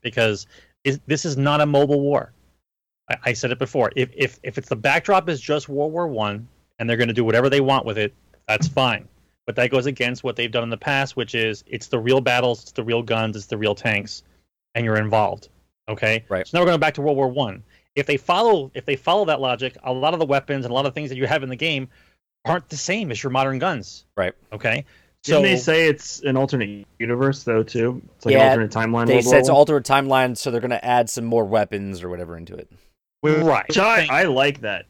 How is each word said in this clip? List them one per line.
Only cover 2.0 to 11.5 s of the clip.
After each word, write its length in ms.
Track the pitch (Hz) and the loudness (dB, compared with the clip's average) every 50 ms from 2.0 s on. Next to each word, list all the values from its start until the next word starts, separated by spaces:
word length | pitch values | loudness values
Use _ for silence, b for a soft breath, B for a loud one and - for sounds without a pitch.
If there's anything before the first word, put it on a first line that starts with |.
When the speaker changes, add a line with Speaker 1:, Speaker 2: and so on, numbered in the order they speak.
Speaker 1:
war. 320 | 139 143 143 - - - _ _ _ _ _ _ _ _ _ _ _ _ _ _ _ _ | 2 2 0 0 -2 -4 _ _ _ _ _ _ _ _ _ _ _ _ _ _ _ _
I, 60 | 120 - - | -8 -4 -2
I 60 | 127 | -4
said 180 | 120 - - 123 | -4 -2 -4 -4
it 80 | 120 123 | -4 -4
before. 320 | 135 120 - 143 120 104 - | -6 -4 0 0 0 0 0
If, 140 | 131 127 127 - | -2 -4 -4 -2
if, 220 | - 139 123 - _ | -4 -4 -4 -4 _
if 140 | - 131 113 - | -14 -10 -10 -10
it's 100 | 135 - | -6 -6
the 80 | 135 | -8
backdrop 520 | 110 107 139 139 170 - - 202 185 165 170 | -2 0 0 0 0 2 2 2 2 2 0
is 120 | 165 135 | -6 -6
just 280 | - - 151 151 143 - | -4 -4 -4 -4 -4 -6
World 240 | 143 139 147 156 | -4 -4 -4 -2
War 140 | 156 170 175 | -2 -4 -4
One 400 | 165 135 110 107 104 104 107 113 123 _ _ _ _ _ _ | -4 -2 -2 -2 -4 -4 -6 -12 -16 _ _ _ _ _ _
and 100 | 117 117 | -2 -2
they're 80 | 117 | 0
gonna 160 | 113 120 117 | 0 0 0
do 120 | 113 120 117 | 0 0 0
whatever 240 | 113 110 117 127 135 | 2 2 2 2 4
they 100 | 135 143 | 2 2
want 240 | 135 131 135 131 - | 2 2 2 0 0
with 120 | 113 104 107 | -2 -4 -2
it, 160 | 107 104 _ _ _ _ _ _ _ - | -4 -4 _ _ _ _ _ _ _ -4
that's 200 | 107 104 - - | -2 -2 -2 -2
fine. 400 | - 143 131 123 113 - - - _ _ _ _ _ _ _ | 0 0 0 0 0 -4 -8 -14 _ _ _ _ _ _ _
But 100 | - 113 | -8 -2
that 140 | - 123 123 | -2 0 2
goes 160 | 131 131 123 | 2 0 0
against 360 | 143 135 - 123 120 123 120 | 0 -4 -2 -4 -4 -4 -4
what 140 | - 127 113 | -6 -8 -4
they've 140 | - 120 117 | -4 -6 -4
done 120 | 110 120 | -2 -4
in 80 | 117 117 | -4 -4
the 60 | 113 | -8
past, 400 | 110 - 151 139 139 135 135 - | -8 -4 -2 -2 -2 -2 -4 -4
which 180 | - 120 107 - | -8 -8 -4 -4
is 300 | 120 113 110 | -2 -2 -2